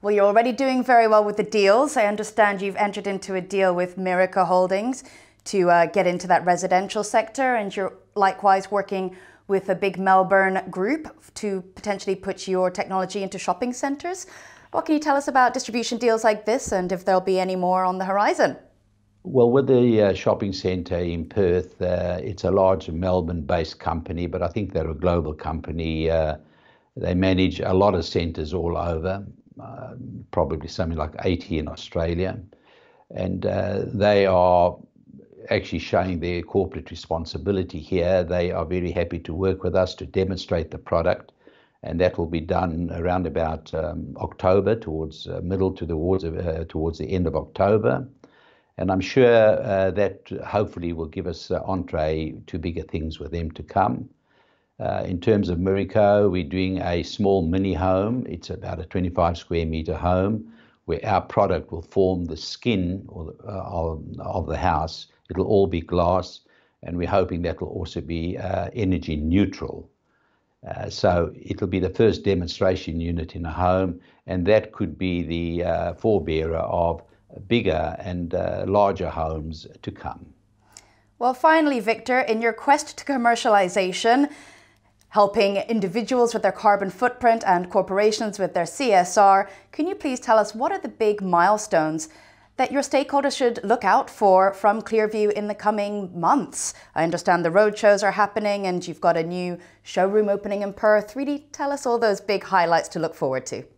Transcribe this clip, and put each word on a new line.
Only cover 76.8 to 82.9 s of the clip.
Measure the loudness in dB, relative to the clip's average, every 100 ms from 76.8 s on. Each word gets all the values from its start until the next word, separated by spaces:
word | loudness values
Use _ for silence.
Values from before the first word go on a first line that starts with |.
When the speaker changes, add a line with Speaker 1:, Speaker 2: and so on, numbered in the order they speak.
| -2 -2 -10 _ _ -20 -2
Speaker 2:
bigger | 0 0 -2 -4 -8
and, | -8 -8 -6
uh, | -4 -4 -4 0
larger | 2 2 0 -6
homes | -4 -6 -6 -8 -12 -16 -14
to | -14
come. | -12 -14 -14 -20 _ _ _ _ -20 _ _ _ _
Speaker 1:
Well, | -2
finally, | 4 4 6 4 0
Victor, | 0 -2 0 0
in | 2 2
your | 0
quest | -2 2 2 2